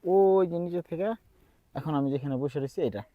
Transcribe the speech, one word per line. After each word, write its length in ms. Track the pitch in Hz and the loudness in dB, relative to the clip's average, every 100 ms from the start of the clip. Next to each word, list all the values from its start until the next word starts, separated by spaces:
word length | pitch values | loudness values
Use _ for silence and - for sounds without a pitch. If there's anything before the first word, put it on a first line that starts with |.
| 175 | 2
ওই 300 | 190 196 190 185 | 4 6 6 2
যে 60 | 170 | 0
নিচে 180 | 175 175 - | -4 -6 -6
থেকে 180 | 165 196 226 _ _ _ _ _ 135 | -6 -4 -6 _ _ _ _ _ -10
এখন 120 | 160 147 | -4 -2
আমি 80 | 139 | 0
যেখানে 220 | 139 139 131 | -2 -4 -4
বসে 160 | 139 147 | -4 -4
রয়েছি, 160 | 135 - 147 | -6 -4 -4
এটা। 120 | 101 98 | -4 -12